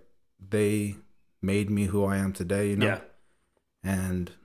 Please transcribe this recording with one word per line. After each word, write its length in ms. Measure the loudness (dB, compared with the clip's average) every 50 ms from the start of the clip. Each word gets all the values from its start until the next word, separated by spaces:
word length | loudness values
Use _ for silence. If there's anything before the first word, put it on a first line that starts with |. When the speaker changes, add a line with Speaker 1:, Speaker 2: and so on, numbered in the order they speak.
| -20 -20 _ _ _ _ _ _
Speaker 1:
they 560 | -8 -2 0 2 2 2 2 0 -2 -4 -6 -10 -16 -20 -20 _ _ _ _ -4
made 300 | -2 0 2 2 2 2
me 140 | 2 0 2
who 180 | 2 2 2 2
I 120 | 2 2
am 160 | 2 0 -2
today, 380 | -2 -4 -4 -2 0 0 2 0
you 60 | 2
know? 100 | 2 2
Speaker 2:
Yeah. 140 | 2 0 -2 -8 -16 -20 -20 _ _ _ _ _ _ _ _ _ _ _ _ -4
Speaker 1:
And 480 | -2 -2 0 0 -2 -2 -4 -4 -6 -10 -20